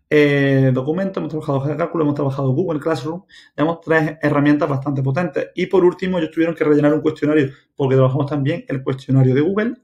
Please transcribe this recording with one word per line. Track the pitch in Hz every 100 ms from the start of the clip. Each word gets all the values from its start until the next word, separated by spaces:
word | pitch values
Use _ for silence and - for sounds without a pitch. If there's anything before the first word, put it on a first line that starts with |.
| -
eh, | 151 147 143 139 135 135
documentos, | 127 131 170 196 190
hemos | 160
trabajado | 151 156 139
hoja | 143
de | 147
cálculo, | 170 165
hemos | 147
trabajado | 143 139 135 135
Google | 131 185 156
Classroom, | 160 156 143 175 - - - -
tenemos | 151 170
tres | - 160 156 151
herramientas | 147 147 147 147 156
bastante | 135 147 135
potentes. | 135 135 175 175 - -
Y | 180
por | 190
último, | 180 180 185 180
ellos | 156
tuvieron | 165 165
que | 160
rellenar | 151 147 147
un | 151
cuestionario, | 151 156 147 151 135 - _ -
porque | 139 131
trabajamos | 131 135 135
también | 151 135 175 -
el | 139
cuestionario | 143 135 - 135 131
de | 127
Google. | 156 196 220 247